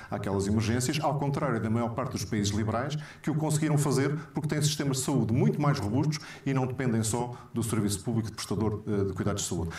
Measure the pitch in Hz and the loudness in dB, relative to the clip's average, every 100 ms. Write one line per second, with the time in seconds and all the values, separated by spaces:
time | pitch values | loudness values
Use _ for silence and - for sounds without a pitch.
0 | - 104 104 98 98 110 104 120 123 151 | -8 -6 -2 0 2 2 2 0 0 0
1 | 151 139 143 143 147 113 110 113 117 117 | 0 0 0 0 0 0 0 0 0 -2
2 | 120 - - 107 101 104 107 110 143 151 | -4 -4 -2 0 0 0 0 0 -2 -4
3 | 151 - - 151 151 151 156 147 147 127 | -8 -8 -2 0 0 0 2 2 2 2
4 | 143 147 - - - 151 151 - 139 127 | 2 0 -4 -6 -2 0 0 0 0 0
5 | - 135 110 123 214 - 147 147 101 123 | 2 2 2 4 4 4 2 2 0 2
6 | 156 151 - - - 131 127 127 127 113 | 2 0 -6 -8 -2 0 0 0 0 2
7 | 110 120 120 - - 117 113 110 104 98 | 2 0 -2 -6 -8 -4 0 2 2 0
8 | - 113 107 - - 98 107 104 - 104 | 0 0 0 -6 -4 0 0 0 -2 0
9 | 98 90 101 101 - 87 82 | 0 0 0 0 -2 -2 -4